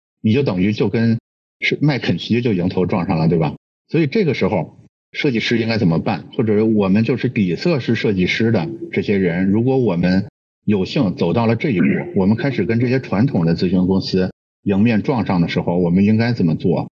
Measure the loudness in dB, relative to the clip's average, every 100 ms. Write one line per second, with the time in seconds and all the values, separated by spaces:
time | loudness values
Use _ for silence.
0 | _ _ 0 2 0 0 0 0 -2 0
1 | 0 0 -4 _ _ _ -4 0 0 0
2 | -2 -4 0 0 0 0 0 0 -2 -2
3 | -2 0 2 2 0 -4 _ _ _ -2
4 | 0 0 0 0 0 -2 -4 -10 -20 _
5 | _ -4 -2 -2 0 0 0 0 2 0
6 | -2 -6 -6 -4 0 2 2 2 2 2
7 | 2 0 -2 0 0 0 0 0 0 0
8 | 0 0 0 0 0 0 -2 -8 -6 -4
9 | 0 0 0 0 0 0 2 2 0 0
10 | 2 0 -2 _ _ _ -2 0 0 0
11 | -2 0 0 0 0 0 0 0 2 0
12 | -2 -2 0 2 0 -2 -2 0 0 -2
13 | -2 0 0 2 0 0 0 0 2 0
14 | 0 -2 -2 -6 _ _ -2 2 2 2
15 | 0 -2 0 0 0 -2 -2 0 2 2
16 | 2 2 0 0 0 0 0 -2 -4